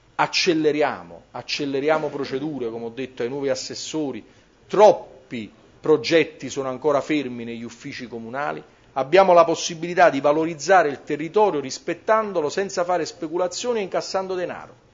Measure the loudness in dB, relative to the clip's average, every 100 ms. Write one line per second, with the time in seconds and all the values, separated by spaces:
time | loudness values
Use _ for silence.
0 | _ -4 -2 0 0 2 2 2 0 -2
1 | -12 -20 -16 -14 -8 -6 -4 -2 0 0
2 | -2 -6 -6 -4 -6 -6 -6 -6 -10 -10
3 | -10 -6 -6 -4 -2 -4 -6 -12 -8 -6
4 | -6 -8 -14 _ _ _ -2 6 6 6
5 | -2 -20 -14 -12 -12 -16 _ _ 2 2
6 | 4 2 2 -4 -10 -6 -6 -2 0 0
7 | 0 -2 -2 -8 -10 -10 -12 -14 -14 -14
8 | -12 -12 -10 -8 -6 -8 -12 _ _ -6
9 | 4 6 8 8 6 2 -4 -8 -2 4
10 | 4 6 2 2 0 -4 4 4 4 -2
11 | -6 -6 -2 2 2 0 -6 -8 -8 -4
12 | 0 0 0 -2 -2 -2 -4 -2 0 -2
13 | -4 -8 -6 -2 -4 -4 -4 -4 -4 -4
14 | -4 -4 -4 -6 -6 -10 -16 -20 _